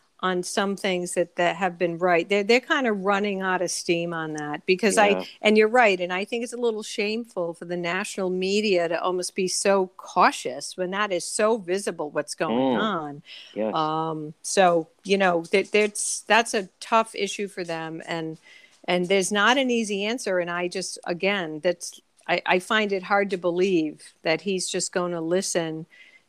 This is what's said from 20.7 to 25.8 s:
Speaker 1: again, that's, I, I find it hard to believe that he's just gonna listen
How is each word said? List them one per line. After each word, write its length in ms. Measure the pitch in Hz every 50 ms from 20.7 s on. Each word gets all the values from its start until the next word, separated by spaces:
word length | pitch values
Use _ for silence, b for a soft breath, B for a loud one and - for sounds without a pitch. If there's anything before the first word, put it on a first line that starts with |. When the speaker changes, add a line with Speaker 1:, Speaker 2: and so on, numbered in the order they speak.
| - 190 175 - - - -
Speaker 1:
again, 540 | - 175 165 185 190 202 202 175 156 156 151 147
that's, 360 | 180 170 - - - - - _ _ _ _ _ -
I, 120 | 175 - -
I 120 | - 175 185
find 320 | 180 - 226 214 214 208 196
it 100 | 190 185
hard 280 | 180 208 202 202 202
to 60 | 190
believe 800 | 180 170 180 170 175 180 202 185 165 156 151 151 - - - - _ -
that 200 | 170 160 156 -
he's 260 | 202 190 185 180 -
just 240 | - 185 170 - -
gonna 280 | 190 175 175 175 170
listen 680 | 160 165 175 185 190 - - 180 165 160 156 160